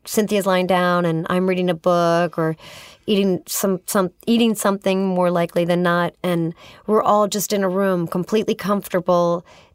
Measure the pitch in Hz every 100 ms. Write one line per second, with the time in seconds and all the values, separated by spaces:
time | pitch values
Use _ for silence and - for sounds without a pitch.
0 | - - 214 208 190 185 180 180 180 175
1 | 175 160 165 180 185 185 180 165 - 175
2 | 170 170 175 - 160 160 - - - -
3 | - 202 196 180 - - 202 185 - 208
4 | 185 - - 233 233 208 208 196 196 190
5 | 190 180 180 175 170 175 170 175 180 175
6 | 175 - 180 175 165 170 - - - 214
7 | - 208 208 208 - 208 190 185 196 185
8 | 170 180 175 226 208 220 185 202 - 185
9 | 170 175 175 170 - - -